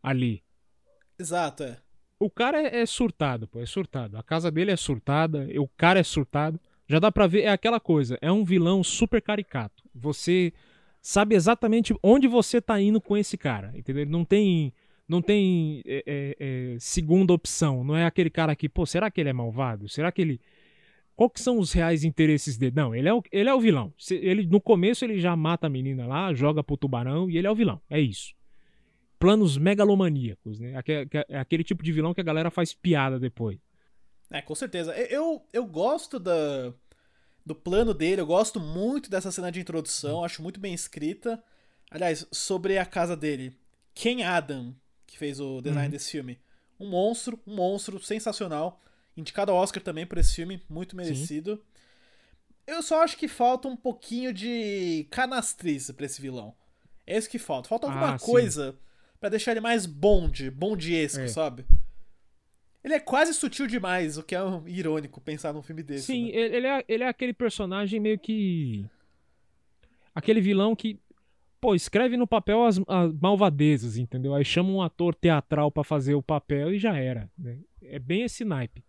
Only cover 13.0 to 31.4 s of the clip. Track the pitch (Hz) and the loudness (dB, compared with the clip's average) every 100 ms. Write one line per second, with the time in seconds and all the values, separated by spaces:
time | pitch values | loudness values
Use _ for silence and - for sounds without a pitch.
13 | - 208 202 - 139 107 98 127 123 139 | 2 -2 0 -4 -4 -4 -6 -10 -6 -4
14 | 143 170 170 202 202 170 143 - _ _ | -2 -2 2 4 6 4 0 -6 _ _
15 | - 175 175 208 190 175 156 147 - 135 | -2 0 2 2 4 2 0 -6 -6 -8
16 | - 143 139 - 139 127 127 120 - - | -4 -6 -6 -6 -6 -6 -6 -8 -4 -4
17 | 156 180 190 175 - - 156 131 135 156 | 4 4 6 4 2 -2 0 0 0 2
18 | 170 - 170 - 160 147 151 - 160 170 | 2 2 0 2 0 0 -2 -2 -2 0
19 | 208 - 147 127 117 117 127 107 101 - | 0 0 -2 -2 -4 -2 -4 -4 -8 -4
20 | 165 190 165 123 _ _ _ _ _ _ | -2 0 0 -2 _ _ _ _ _ _
21 | _ - 233 - 254 240 175 180 165 165 | _ 0 0 2 0 0 2 2 2 2
22 | 160 - 156 151 - 117 127 135 135 117 | 0 4 4 4 0 -2 0 0 0 0
23 | 147 233 - 196 226 269 226 147 113 _ | 2 2 0 0 2 4 4 4 0 _
24 | - 185 190 202 180 202 - 202 190 240 | -6 -2 2 2 4 4 6 4 4 2
25 | 240 202 175 170 156 170 160 131 131 131 | -2 0 0 2 0 0 -2 -2 -4 -4
26 | 120 143 190 135 143 151 - 143 139 123 | -4 -4 -2 2 2 2 -2 -2 -2 -2
27 | 123 151 185 165 190 220 208 101 - 147 | -2 -2 0 0 0 2 2 0 -4 0
28 | 135 95 - - - - _ _ _ _ | 0 -2 -14 -18 -20 -20 _ _ _ _
29 | _ _ 175 214 190 139 170 202 208 196 | _ _ 4 6 4 4 2 4 4 4
30 | 180 143 117 - - 107 120 131 139 151 | 2 0 -4 -8 -12 -12 -10 -8 -4 -4
31 | 139 151 - 139 | -4 -6 -4 -6